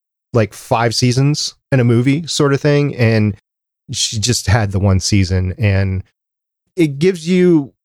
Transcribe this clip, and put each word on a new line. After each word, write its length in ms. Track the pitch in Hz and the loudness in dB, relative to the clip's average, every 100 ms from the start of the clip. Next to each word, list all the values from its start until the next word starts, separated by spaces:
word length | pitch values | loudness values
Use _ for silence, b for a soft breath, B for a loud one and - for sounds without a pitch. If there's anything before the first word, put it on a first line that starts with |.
| _ _ _ | _ _ _
like, 200 | 120 107 | -2 -2
five 420 | - - 117 120 110 | -4 -4 -2 0 0
seasons 600 | 123 123 139 151 - - - | 0 2 0 0 -6 -10 -4
and 100 | 131 | 0
a 40 | 120 | 2
movie 400 | 117 123 139 175 | 2 2 0 -2
sort 280 | - 143 | -2 0
of 80 | 139 | 0
thing. 340 | 147 143 143 - | 0 0 0 0
And 400 | 113 113 107 101 _ _ _ _ - | 0 2 0 -2 _ _ _ _ -12
she 280 | 127 - 117 | -6 -6 -4
just 280 | 101 113 - | -2 -2 0
had 240 | 101 104 | 0 0
the 80 | 95 | 0
one 200 | 98 92 | 0 0
season. 540 | - 104 92 92 92 87 | 0 0 0 -2 -4 -2
And 440 | 104 95 98 95 - _ _ _ _ _ _ - | 0 0 -2 -4 -8 _ _ _ _ _ _ -2
it 220 | 160 139 | -2 0
gives 300 | 180 185 160 | -2 -2 0
you, 460 | 185 180 165 139 _ | 2 4 4 0 _